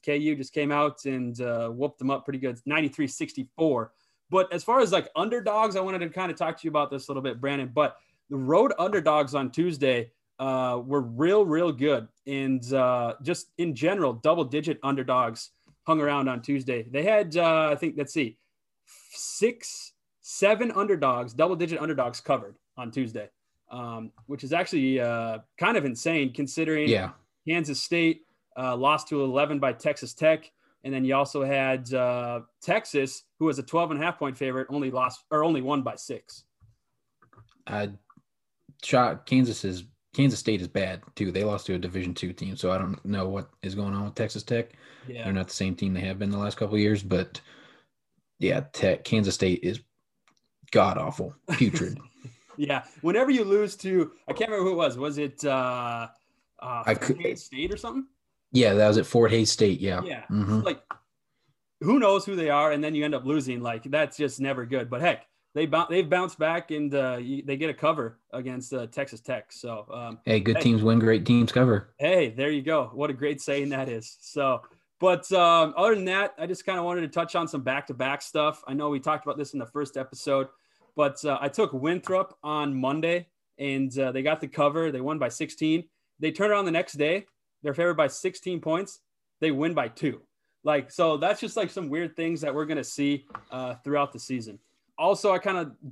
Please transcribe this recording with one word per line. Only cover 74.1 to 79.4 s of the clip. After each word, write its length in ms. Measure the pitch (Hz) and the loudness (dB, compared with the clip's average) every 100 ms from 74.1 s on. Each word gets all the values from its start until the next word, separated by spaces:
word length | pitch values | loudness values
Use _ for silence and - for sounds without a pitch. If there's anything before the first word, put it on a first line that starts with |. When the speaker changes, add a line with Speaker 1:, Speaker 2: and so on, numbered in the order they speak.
| - | -18
Speaker 1:
So, 400 | - 151 135 123 - _ _ - | -8 -2 0 0 -4 _ _ 2
but, 300 | 180 175 - | 4 4 2
um, 400 | 190 170 165 156 147 | 6 8 8 6 4
other 200 | 208 214 | 4 4
than 100 | 185 | 2
that, 300 | 190 202 - | 0 0 -4
I 80 | 165 | -6
just 180 | 180 - | -6 -4
kinda 160 | 185 | -2
wanted 200 | 175 175 | -2 -2
to 80 | 156 | -2
touch 260 | 170 170 175 | -2 0 -2
on 140 | 160 | -2
some 140 | 147 | -4
back-to-back 580 | 127 139 - 127 135 143 | -2 -2 -4 -4 -2 -4
stuff. 420 | - 156 151 151 - | -4 0 0 -2 -6
I 80 | |
know 140 | 139 147 | -4 -2
we 140 | 143 | -2
talked 240 | 151 151 147 | -2 -2 -2
about 120 | |
this 140 | 143 | -6